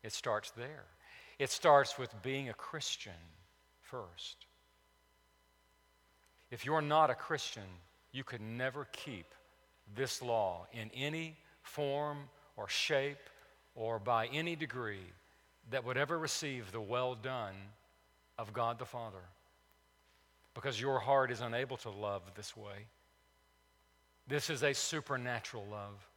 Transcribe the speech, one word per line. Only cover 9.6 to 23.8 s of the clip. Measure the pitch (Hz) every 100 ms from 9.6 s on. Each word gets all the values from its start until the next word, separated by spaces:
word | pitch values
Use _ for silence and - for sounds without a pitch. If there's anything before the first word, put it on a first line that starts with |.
| _ _ - 104
this | 131 -
law | 123 113 101 87 87
in | 120 110 123
any | 143 160 165 156 - -
form | - - 143 143 147 143 139 - - -
or | 101
shape | - - 143 139 139 - - - - _ -
or | 113 113
by | 101 117 117
any | 143 165 165
degree | 151 123 113 98 90 87 - - _ _ 113
that | 131
would | 120 127
ever | 143 170
receive | 156 - 151 131 101
the | 107
"well | 104 120 127 120
done" | 131 131 104 98 98 104 _ _ _ _ _ -
of | 110
God | 113 117 117
the | 127
Father, | 123 113 95 90 - _ _ _ _ _ _ _ _ _ _ _
because | - 139 110
your | 131 131
heart | 113 139 131
is | 113
unable | 120 113 131 127
to | 113
love | 98 104 98 92 92
this | 104 -
way. | 104 101 110 _ _ _ _ _ _ _ _ _